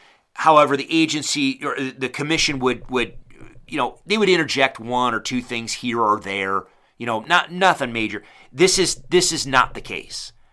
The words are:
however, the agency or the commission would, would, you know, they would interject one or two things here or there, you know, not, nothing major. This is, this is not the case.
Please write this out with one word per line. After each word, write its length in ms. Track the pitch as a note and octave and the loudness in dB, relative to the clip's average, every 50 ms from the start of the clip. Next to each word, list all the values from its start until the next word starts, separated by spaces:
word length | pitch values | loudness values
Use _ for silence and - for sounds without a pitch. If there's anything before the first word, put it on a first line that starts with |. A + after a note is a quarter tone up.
| _ _ _ _ _ _ _ | _ _ _ _ _ _ _
however, 400 | - - D#3+ D#3 D3 D3 C3 C#3+ | 0 4 6 6 8 6 6 4
the 100 | C#3 C3+ - | 0 -2 0
agency 680 | D#3+ E3 D#3+ D#3 - D3+ C#3 - - D3+ C#3 C3+ C3+ - C#3+ | 0 0 0 0 -2 -4 -4 -4 -2 0 0 -2 -2 -2 -6
or 120 | C#3+ B2 - | -6 -4 -4
the 300 | C#3 C3 B2 - C3 B2 | -6 -6 -6 -6 -8 -6
commission 500 | - - C#3+ D3 D#3+ D3+ - - D3 C3+ | -6 -6 -4 -2 0 0 0 0 -2 0
would, 280 | B2+ B2+ B2 A#2 - - | 0 0 -2 -2 -4 -4
would, 220 | B2+ B2 A#2 - - - - - - - - - - - - | -2 -2 -2 -4 -6 -14 -20 -20 -20 -20 -20 -20 -20 -20 -14
you 100 | - - | -8 -4
know, 220 | D3 B2 A#2+ - - - | -4 -4 -4 -6 -8 -6
they 140 | E3 G3+ A3 | -2 0 2
would 100 | G#3 F#3 | 4 4
interject 500 | F3+ E3+ D#3+ C3 - C3+ C3+ C3 - - | 4 4 2 0 2 2 2 2 0 -4
one 360 | A2+ A#2 B2 B2 B2 B2 A2+ | -6 -2 0 0 0 0 0
or 40 | A2 | -2
two 220 | - - B2+ B2 | -4 -4 -4 -4
things 320 | A2 - B2 A#2 A2+ G#2+ - | -4 -4 -6 -6 -6 -6 -8
here 260 | - - B2 A2+ A#2 | -6 -4 -2 0 2
or 200 | A2+ G#2 G#2 G#2+ | 2 2 2 0
there, 460 | - G2 G2 G2 G2 F#2+ G2 F#2+ - - _ _ _ _ _ - | -2 -4 -4 -4 -2 -2 -2 -2 -4 -6 _ _ _ _ _ -8
you 80 | A#2 | -6
know, 140 | A#2+ A2+ A2 | -4 -4 -4
not, 300 | A2 - E3+ F3 - D#3 | 0 2 2 2 2 0
nothing 400 | E3+ F3+ G3 F#3 E3 - C#3 A#2+ | -2 2 4 4 4 2 -2 -4
major. 300 | A#2 A#2 A2 G#2 G2+ G2+ - - - - - - - | -4 -4 -4 -4 -4 -8 -12 -14 -20 -20 -20 -6 0
This 240 | C3 F3 F#3 - | 2 4 4 4
is, 240 | G3 F3+ - - - - - | 4 2 0 -2 -6 -4 0
this 220 | - F3+ - - | 2 2 2 2
is 160 | E3+ D3 - | 0 -4 -2
not 260 | C#3 C3 B2+ B2 - - | 2 4 4 4 4 0
the 80 | - | -10
case. 500 | - - G2+ D2+ - - - - - - - _ _ _ | -12 -10 -10 -12 -12 -12 -14 -14 -14 -14 -18 _ _ _